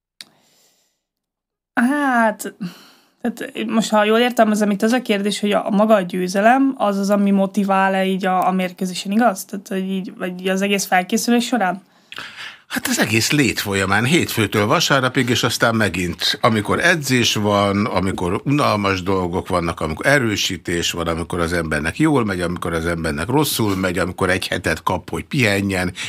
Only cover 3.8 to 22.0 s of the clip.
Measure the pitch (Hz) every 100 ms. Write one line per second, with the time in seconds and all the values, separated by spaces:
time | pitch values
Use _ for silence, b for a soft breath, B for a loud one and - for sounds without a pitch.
3.8 | - 214 208 220 247 240 220 214 208 202
4.8 | 220 247 254 202 208 202 208 190 - 202
5.8 | 220 214 180 180 180 196 220 262 269 262
6.8 | 202 196 196 202 202 196 196 208 196 190
7.8 | 190 190 190 190 190 185 180 185 185 180
8.8 | 185 175 196 208 240 190 - 196 - 190
9.8 | 190 190 190 - - 180 185 190 202 202
10.8 | - 185 180 226 240 240 240 240 185 190
11.8 | - B B B B B B B B -
12.8 | - 254 139 110 - 147 117 - 107 98
13.8 | 95 101 123 165 101 - 101 110 104 165
14.8 | - 143 127 135 123 113 127 - 120 113
15.8 | 101 92 87 82 - - 123 110 104 92
16.8 | 170 175 135 127 107 110 104 101 101 98
17.8 | 113 98 92 80 90 101 135 143 113 107
18.8 | 98 95 90 95 90 87 - 90 85 82
19.8 | 80 78 143 139 117 98 - 90 - 85
20.8 | 80 85 82 82 82 87 82 87 82 76
21.8 | 80 -